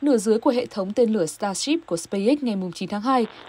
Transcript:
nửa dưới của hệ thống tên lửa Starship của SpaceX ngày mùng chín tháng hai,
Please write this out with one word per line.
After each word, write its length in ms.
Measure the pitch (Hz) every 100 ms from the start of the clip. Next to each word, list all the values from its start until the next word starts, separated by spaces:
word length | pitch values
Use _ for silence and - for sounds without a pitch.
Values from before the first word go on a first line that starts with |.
nửa 160 | 285 240
dưới 220 | 202 220
của 120 | 294
hệ 160 | 247 -
thống 260 | 214 190
tên 200 | 208 233
lửa 140 | 214 165
Starship 600 | - 202 190 269 330 -
của 100 | 170
SpaceX 460 | - 202 202 294
ngày 140 | 247 196
mùng 160 | 185
chín 160 | - 185
tháng 120 | 202
hai, 260 | 233 262 220 -